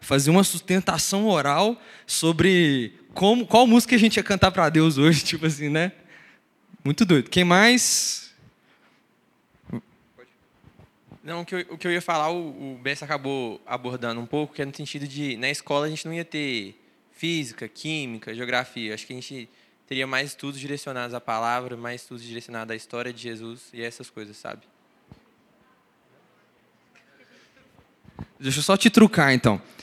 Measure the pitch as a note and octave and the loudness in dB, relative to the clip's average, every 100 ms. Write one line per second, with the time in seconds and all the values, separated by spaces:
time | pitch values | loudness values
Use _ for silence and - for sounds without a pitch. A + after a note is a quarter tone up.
0 | - C3+ C#3 F3+ F#3+ E3+ - F#3 F#3 E3 | -2 2 4 4 4 0 -2 -2 0 -2
1 | - G3 G#3+ E3+ C#3 D3 G#3+ A#3 - - | -2 0 2 2 2 2 0 -2 -10 -18
2 | - - D#3+ D#3+ F3 F3+ D#3+ C3+ A2 - | -8 -2 0 2 4 6 4 2 -2 -10
3 | - - G3 A#3+ G3 A3 B3+ A#3 - B3 | -14 0 2 2 4 6 8 6 6 6
4 | A3 G#3+ - G3 F#3+ F#3 D#3 D#3+ D#3+ C#3 | 6 4 0 4 4 4 2 4 4 6
5 | D#3 D3+ - E3 D#3+ C#3+ D3 D#3 F3 - | 4 4 0 -2 -4 -2 -2 -2 -2 -6
6 | _ - - _ _ _ _ - C3+ D3 | _ -20 -20 _ _ _ _ -8 -4 0
7 | G#3 D3+ A#2+ F3+ F3+ F3+ A3 B3 - - | 4 4 2 2 4 6 6 4 2 -2
8 | - - - _ _ _ _ _ _ _ | -2 -6 -12 _ _ _ _ _ _ _
9 | _ _ _ _ _ _ - A#2+ - _ | _ _ _ _ _ _ -14 -14 -14 _
10 | _ _ _ _ _ _ _ - - _ | _ _ _ _ _ _ _ -20 -20 _
11 | - - D3+ E3+ E3+ F3+ - E3 F3+ F3 | -20 -20 -12 -12 -8 -8 -8 -6 -2 -2
12 | E3+ E3 D3+ F3 D#3+ C3+ C3+ B2+ B2+ C#3+ | 0 0 0 -4 -8 -12 -14 -8 -6 -6
13 | C#3+ D3 C3+ C3+ A#2 - - B2 B2 B2 | -6 -6 -4 -4 -6 -8 -8 -8 -6 -6
14 | A#2+ A#2 A#2 D3 D3 - C#3 C#3 D3 D3 | -6 -6 -6 -4 -4 -8 -10 -10 -12 -12
15 | C#3+ C3+ C#3+ A2+ B2+ C#3+ - C#3+ D3+ D#3 | -10 -8 -8 -4 -4 -4 -4 -2 -2 -6
16 | E3 E3 E3 D3+ C#3+ A#2+ G2 - _ _ | -10 -10 -8 -6 -4 -6 -8 -14 _ _
17 | _ - D#3+ E3 B2+ - A2 - D3+ D#3 | _ -8 -4 -4 -6 -10 -16 -12 -8 -6
18 | C3 A2 A2+ A2+ A#2+ B2 C3 B2 A2 A2 | -8 -10 -12 -10 -4 -4 -4 -8 -10 -10
19 | - B2+ - C3+ A2+ _ _ _ - C3+ | -12 -16 -14 -16 -18 _ _ _ -8 -6
20 | C3 C3 C#3+ - C#3 C#3 C#3 C#3+ - B2+ | -2 -4 -4 -8 -12 -10 -10 -10 -10 -10
21 | A#2+ A#2+ - A2+ A#2 B2 B2+ A#2+ A#2+ A#2+ | -8 -8 -6 -4 -2 -4 -6 -10 -10 -12
22 | - A#2+ A#2 A#2 A#2 A#2 A2+ A2 - A#2+ | -14 -18 -14 -16 -12 -12 -10 -12 -10 -10
23 | A#2+ A#2 A#2 A2+ A2+ A#2+ - A#2+ A#2 - | -10 -10 -12 -12 -14 -16 -18 -12 -12 -12
24 | B2+ - G#2 G#2 - - _ _ _ _ | -18 -16 -18 -16 -16 -16 _ _ _ _
25 | _ - _ _ _ _ _ _ _ _ | _ -20 _ _ _ _ _ _ _ _
26 | _ _ _ _ _ _ _ _ _ _ | _ _ _ _ _ _ _ _ _ _
27 | _ _ B3+ A#3+ _ C4 _ _ _ _ | _ _ _ _ _ _ _ _ _ _
28 | - - - - C3+ C#3+ D3 G3 A3+ A3+ | -20 -18 -18 -8 -4 0 2 4 4 8
29 | G#3+ - C#3+ B2+ A#2 G2+ - - | 8 6 2 4 2 0 -4 -20